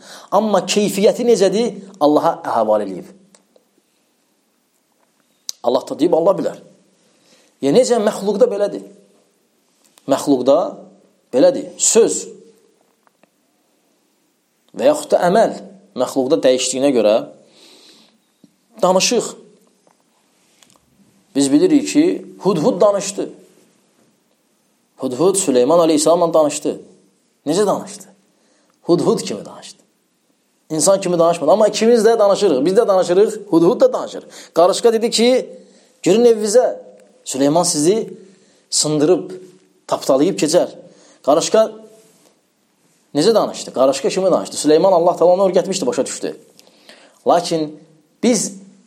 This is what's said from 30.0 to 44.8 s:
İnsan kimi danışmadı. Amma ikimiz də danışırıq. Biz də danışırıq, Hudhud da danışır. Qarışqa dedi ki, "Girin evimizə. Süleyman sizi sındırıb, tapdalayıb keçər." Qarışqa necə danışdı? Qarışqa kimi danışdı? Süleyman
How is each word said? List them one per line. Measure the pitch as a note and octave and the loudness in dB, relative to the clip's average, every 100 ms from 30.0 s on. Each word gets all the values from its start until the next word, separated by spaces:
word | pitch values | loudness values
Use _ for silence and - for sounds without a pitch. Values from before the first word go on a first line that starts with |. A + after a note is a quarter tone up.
| _ _ _ _ _ _ - | _ _ _ _ _ _ -10
İnsan | D#3 F#3 G3 | -2 0 0
kimi | F3+ E3+ | 0 0
danışmadı. | E3 E3+ D3 | 0 0 2
Amma | G#3 G#3 | 2 2
ikimiz | G#3 A3 A#3+ G#3+ | 2 2 2 2
də | A3 | 2
danışırıq. | G3+ F#3+ G3+ C3 D#3+ | 2 2 0 0 0
Biz | |
də | G3+ G#3 | 0 2
danışırıq, | F#3 E3+ F3+ G#3+ - - | 0 2 2 0 -2 -2
Hudhud | E3 E3+ A#3+ | 2 2 2
da | B3+ | 0
danışır. | G3+ A#2 F2 - - - | 0 -8 -12 -18 -20 -4
Qarışqa | D#3+ F3+ F#3 A#3 | 2 2 2 0
dedi | A3 A3+ | 0 -2
ki, | - A#3+ B3+ - - - _ _ _ | 0 2 2 -2 -14 -20 _ _ _
"Girin | D#3+ A3 A#3+ | 0 4 4
evimizə. | G#3+ G#3 G3+ G#3 - - - _ _ | 2 2 2 0 -2 -14 -20 _ _
Süleyman | - C3 C#3+ E3 | -10 -2 0 2
sizi | E3+ D3+ D#3+ A3 - - - _ _ _ _ | 0 0 0 0 -4 -14 -20 _ _ _ _
sındırıb, | - D3+ D3+ C#3+ - - - - _ _ _ - | -4 -2 0 2 0 -2 -16 -20 _ _ _ -8
tapdalayıb | - - C3+ F3 F#3+ | -4 0 2 0 0
keçər." | D3 F3 - - - _ _ _ | 0 0 -2 -6 -20 _ _ _
Qarışqa | - D#3 - A3 G#3+ G#3+ - _ _ _ _ _ _ _ _ _ _ _ _ C#3+ | 0 0 2 2 0 -4 -20 _ _ _ _ _ _ _ _ _ _ _ _ -2
necə | G3+ G#3 | 0 0
danışdı? | B2 - - | -2 -6 -8
Qarışqa | A#2 C3+ C3+ G3+ | 0 0 0 -4
kimi | F#3 F#3 | -2 0
danışdı? | A#2+ F#2+ - | 0 -4 -4
Süleyman | D3 D#3 | 2 2